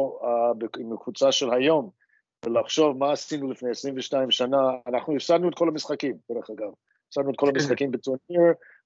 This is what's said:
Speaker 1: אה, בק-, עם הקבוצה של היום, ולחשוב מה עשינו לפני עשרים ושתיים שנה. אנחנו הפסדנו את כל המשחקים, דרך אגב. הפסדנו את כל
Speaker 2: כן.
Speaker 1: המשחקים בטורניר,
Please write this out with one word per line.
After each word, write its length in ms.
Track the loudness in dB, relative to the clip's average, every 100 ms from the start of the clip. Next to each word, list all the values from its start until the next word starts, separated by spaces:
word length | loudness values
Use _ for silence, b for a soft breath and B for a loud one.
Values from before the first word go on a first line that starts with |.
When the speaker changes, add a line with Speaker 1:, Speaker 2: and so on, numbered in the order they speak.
| 0 -2
Speaker 1:
אה, 320 | -2 2 2 0
בק-, 200 | -6 -8
עם 140 | -8
הקבוצה 400 | -8 -10 0 2
של 200 | 2 2
היום, 380 | 2 4 2 0 -10 _ _ _ _
ולחשוב 520 | -2 0 0 2 2 2
מה 160 | 0
עשינו 380 | -2 -4 -6 -6
לפני 200 | -6 -6
עשרים 240 | -6 -6 -6
ושתיים 340 | -2 -2 0
שנה. 400 | 0 2 2 2 0 -2
אנחנו 300 | -2 0 0
הפסדנו 320 | 2 2 2
את 60 |
כל 140 | 0 0
המשחקים, 480 | 0 -4 -4 -4 -6 -8
דרך 180 | -10 -8
אגב. 200 | -10 -10 -12 _ _ _
הפסדנו 220 | -4 -2
את 60 | 0
כל 100 | 2
Speaker 2:
כן. 60 |
Speaker 1:
המשחקים 360 | 2 2 0 0
בטורניר, 640 | -2 -4 -6 -2 4 4 4 b b